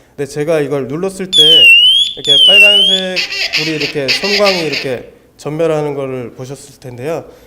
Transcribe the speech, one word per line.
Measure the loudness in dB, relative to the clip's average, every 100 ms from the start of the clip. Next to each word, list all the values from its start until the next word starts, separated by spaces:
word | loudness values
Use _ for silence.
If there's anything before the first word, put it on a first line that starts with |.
| _
근데 | -8 -8
제가 | -4 0 0
이걸 | 0 -2 -4
눌렀을 | -4 -6 -6 -2
때 | 2 4 4 4 4 4 4 0 -4
이렇게 | 0 4 6
빨간색 | 6 6 6 4 2 -2 -4 -6 -6 -4 -4
불이 | -2 -2
이렇게, | -4 -4 -2
섬광이 | -2 -2 0 2 0 -2
이렇게 | -4 -6 -6 -10 -20 _ _
전멸하는 | -10 -6 -4 -2 -2
거를 | -4 -6 -8 -10
보셨을 | -12 -14 -14 -18 -20
텐데요. | -18 -12 -8 -8 -10 -20